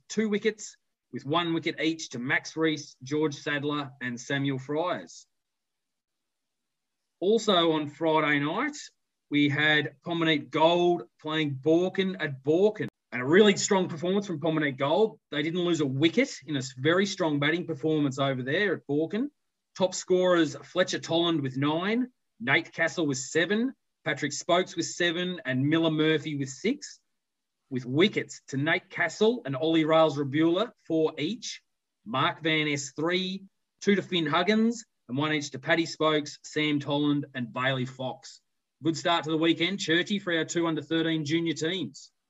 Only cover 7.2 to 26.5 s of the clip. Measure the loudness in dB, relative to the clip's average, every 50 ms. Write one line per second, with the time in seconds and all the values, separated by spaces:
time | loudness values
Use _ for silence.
7.2 | 2 2 2 4 4 4 4 4 4 4 2 0 -2 -4 -6 -2 0 2 2 4
8.2 | 4 2 2 2 0 0 -2 -2 -2 -4 -6 -8 -14 -18 -20 _ _ _ _ _
9.2 | _ -2 0 2 2 2 2 2 2 2 2 2 0 -2 -6 _ -8 -6 -4 0
10.2 | 0 0 0 0 -2 -4 0 2 4 4 4 4 4 2 2 0 -2 -10 _ _
11.2 | -8 -4 -2 -2 -2 -2 -4 0 2 4 4 4 4 2 0 0 -2 -2 -2 -4
12.2 | -6 -6 -6 -4 0 2 2 4 4 2 2 -2 -6 -8 -10 _ _ _ -8 -4
13.2 | 2 6 8 8 8 8 6 4 2 2 2 2 2 0 -4 -4 -2 -2 0 0
14.2 | -2 -4 -6 -4 -2 0 0 0 0 -2 -2 -2 0 0 2 2 2 2 0 -6
15.2 | _ _ -6 -4 -4 -2 -2 0 0 0 2 2 0 0 2 2 2 2 4 2
16.2 | 0 0 -2 -10 -8 -6 -4 -4 -4 -6 -6 -2 2 2 4 4 2 0 0 -2
17.2 | 0 0 0 2 2 2 0 0 -2 -4 -6 -2 0 0 2 2 2 0 0 0
18.2 | 0 0 0 -2 -2 -2 0 0 0 0 0 -2 -4 -2 -2 -2 -2 0 -2 -2
19.2 | -4 -4 -6 _ _ _ _ _ _ _ -4 0 0 0 0 -2 -2 2 2 4
20.2 | 4 4 4 4 4 2 0 -8 -14 -4 0 0 0 0 -2 -4 -4 0 0 2
21.2 | 2 2 0 0 -2 -2 -2 0 0 0 0 0 0 0 0 0 -2 -2 _ _
22.2 | _ _ _ -6 -2 0 2 0 0 -2 -4 -2 -2 -2 0 0 0 0 0 -2
23.2 | -4 -2 0 0 2 2 2 0 0 -2 -4 _ _ _ _ _ -6 -6 -4 -2
24.2 | -2 -4 -4 -4 -2 2 2 2 2 0 -2 -6 -6 -4 -2 -2 0 0 0 -2
25.2 | -4 -4 -6 -6 -6 -4 -2 0 2 2 4 4 4 2 2 2 2 2 2 2
26.2 | 0 -4 -6 -4 -6 -6